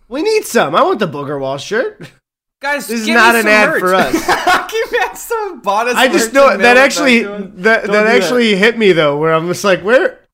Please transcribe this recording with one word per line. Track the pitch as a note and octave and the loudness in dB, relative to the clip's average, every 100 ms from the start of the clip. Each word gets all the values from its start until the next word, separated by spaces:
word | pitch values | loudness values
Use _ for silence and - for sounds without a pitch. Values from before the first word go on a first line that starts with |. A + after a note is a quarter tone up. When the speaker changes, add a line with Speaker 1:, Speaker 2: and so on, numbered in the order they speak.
| - | -12
Speaker 1:
We | B3+ | -6
need | G#4 G#4+ | -2 -2
some. | - A#3 D3+ | -2 -2 0
I | F3 | 2
want | D#4+ F4+ | 0 0
the | F3+ | -4
Booger | C#3+ C#3 C#3+ | -6 -8 -6
Wall | C3+ C#3 | -6 -8
shirt. | - G#3+ G#4 - - _ _ _ _ _ | -6 -4 -4 -8 -20 _ _ _ _ _
Speaker 2:
Guys, | C#4 C#4+ G3+ | -6 -6 -6
Speaker 1:
This | A#3 | -6
is | A3 | 0
Speaker 2:
give | |
Speaker 1:
not | A#3 A3+ | 2 4
Speaker 2:
me | A#3 | 4
Speaker 1:
an | |
Speaker 2:
some | G#3+ | 2
Speaker 1:
ad | G#3+ B3 | 2 2
Speaker 2:
merch. | C#4 | 0
Speaker 1:
for | F3+ | 0
us. | F#3 C#3 | 0 0
Speaker 2:
<laughs> | E4 - - - F4+ - | -2 -2 -2 0 -2 -2
Give | A4 A#4+ | -6 -4
me | A4+ G4 | -4 -4
some, | - - A4+ G#4 C#4+ | -8 -8 -8 -8 -8
bought | G3+ G3+ A#3+ | -4 -2 -2
us | A3+ | 0
Speaker 1:
I | C4 | 0
just | D#4+ A3+ | 0 0
Speaker 2:
merch | |
Speaker 1:
know | C4+ C4+ | 4 4
Speaker 2:
and | G3 | 4
Speaker 1:
that | A#3+ | 4
Speaker 2:
mailed | B3 | 4
it | |
Speaker 1:
actually, | C4+ - C#4 A#3 | 4 2 2 2
Speaker 2:
back | G3+ | 0
to | G3+ | -8
us. | |
Speaker 1:
that, | F#3+ | -12
Speaker 2:
Don't | - | -4
Speaker 1:
that | G3 A3+ G#3 | 0 0 0
Speaker 2:
do | |
that. | G#3 G#3+ A3+ | 0 2 2
Speaker 1:
actually | F3 B3 A3+ F#3+ | 2 0 0 2
hit | A3 A3+ | 0 2
me | G#3 | 2
though, | E3 D3+ C#3+ | 4 2 0
where | D#3+ | 0
I'm | D#3+ E3+ | 0 -2
just | F3 | -4
like, | G3+ F3 | 0 0
"Where? | F3+ B3+ C5 - _ | 2 0 0 -6 _